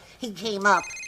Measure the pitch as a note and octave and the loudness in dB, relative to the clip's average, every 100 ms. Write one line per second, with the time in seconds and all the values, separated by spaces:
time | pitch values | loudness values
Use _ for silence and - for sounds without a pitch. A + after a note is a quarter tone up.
0 | - - B3 F#3 A3 G3+ G3 F#3 - - | -10 -12 -10 -8 -6 0 4 4 2 -10